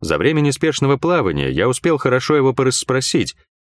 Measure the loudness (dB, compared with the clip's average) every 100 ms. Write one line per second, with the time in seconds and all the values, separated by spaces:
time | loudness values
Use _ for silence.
0 | -4 0 0 2 0 0 -2 0 0 0
1 | 0 0 0 0 -2 0 0 0 0 0
2 | 2 0 2 2 2 2 0 0 -2 -2
3 | 0 -2 -2 -6 _ _